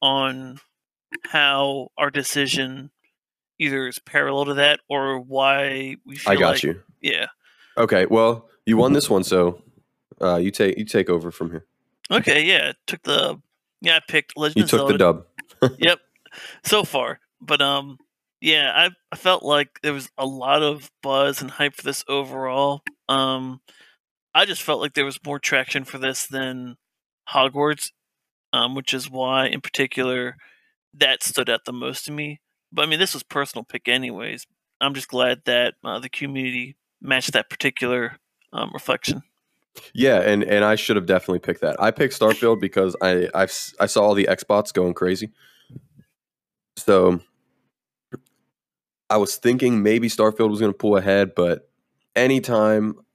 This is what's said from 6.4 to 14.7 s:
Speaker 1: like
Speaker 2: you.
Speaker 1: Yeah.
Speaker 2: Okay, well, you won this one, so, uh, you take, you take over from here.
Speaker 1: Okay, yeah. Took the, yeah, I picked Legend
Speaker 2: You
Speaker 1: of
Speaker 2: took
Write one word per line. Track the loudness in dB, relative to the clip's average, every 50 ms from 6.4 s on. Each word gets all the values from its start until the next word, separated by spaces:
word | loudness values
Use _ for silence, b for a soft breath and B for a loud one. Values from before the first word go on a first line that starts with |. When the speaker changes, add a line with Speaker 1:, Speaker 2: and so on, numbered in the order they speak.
| 4 2 2
Speaker 1:
like | 2 0
Speaker 2:
you. | -2 -4 -6 -10 _ _ _
Speaker 1:
Yeah. | -4 -2 -2 -2 -4 -6 -10 b b b b b b b b
Speaker 2:
Okay, | 0 2 4 4 4 4
well, | 4 4 4 4 4 2 0 b b b b _
you | 2 4
won | 4 4 4 4
this | 2 2 2
one, | 2 2 2
so, | 2 2 4 4 2 0 -4 _ _ _ _ _ _ _ _ _ _ _ -4
uh, | -2 0 0
you | 0 0 0
take, | 0 2 2 2 0
you | -2 -4
take | 0 0 0 2 2
over | 0 -2 -2 -6
from | -8 -8 -10 -10
here. | -10 -12 -16 _ _ _ _ _ _ _ -6 -2
Speaker 1:
Okay, | -2 0 2 2 2 2 4
yeah. | 4 2 2 0 -2 -6 _ _
Took | -12 -12 -8
the, | -4 -2 0 0 0 -2 -4 -8 _ _ _ _ _ _ _ _
yeah, | 0 0 0
I | 0 0
picked | 0 -2 -2 -2 -4 -4
Legend | -2 -2 0 2
Speaker 2:
You | 2 2
Speaker 1:
of |
Speaker 2:
took | 4